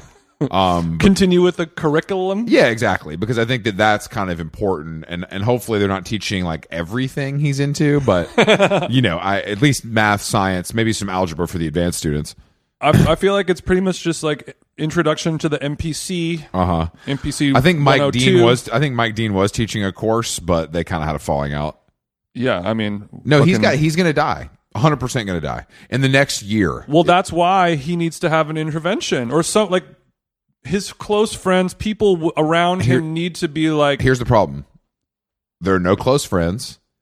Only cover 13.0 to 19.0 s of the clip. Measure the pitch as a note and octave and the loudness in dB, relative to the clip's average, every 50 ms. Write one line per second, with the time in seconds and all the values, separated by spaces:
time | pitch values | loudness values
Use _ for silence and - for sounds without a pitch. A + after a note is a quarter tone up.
13 | - D3 E3 - F#3+ G3 G3 G3+ F#3+ F3 F3+ - - - F#3 F#3 F#3+ F#3 E3+ - | 6 4 2 2 2 0 2 0 0 0 -2 -2 -2 0 0 0 0 0 -2 -2
14 | - E3+ D#3+ - - D3+ D3+ C3 - - - _ _ _ _ - D#3 D#3 D3 E3+ | -2 -4 -4 -2 -4 -4 -4 -6 -8 -16 -20 _ _ _ _ -6 -6 -2 0 0
15 | D#3+ D3+ D3+ - - E3+ D#3+ D3+ - D#3+ D3 C3+ C3+ D3 D3 - - E3 C#3+ - | 0 0 0 -2 -2 -4 -2 -2 -2 -2 -2 -2 -4 -4 -6 -6 -6 -6 -6 -8
16 | - - F#3 F3 E3 E3 E3+ D#3+ D3 - - F#2 F2+ F2+ F2 E2 D#2+ E2+ - - | -8 -6 -4 -4 -2 -4 -4 -6 -8 -6 -2 0 0 2 2 0 -2 -4 -6 -10
17 | - - C#3 C3+ - D3 C#3 - D3+ C#3 C3+ A#2 C3 F3+ F3+ D3+ C#3+ C3+ C#3 C3+ | -8 -6 -6 -4 -4 -6 -2 0 0 2 4 4 4 4 2 4 4 4 4 4
18 | C#3+ C#3 A#2+ B2 B2+ C3 B2+ A#2+ A#2 A#2 B2+ A#2+ - - A2+ A#2+ D3+ C#3+ B2 A#2 | 2 2 2 2 4 4 6 6 6 6 4 2 0 -2 -2 0 0 0 0 0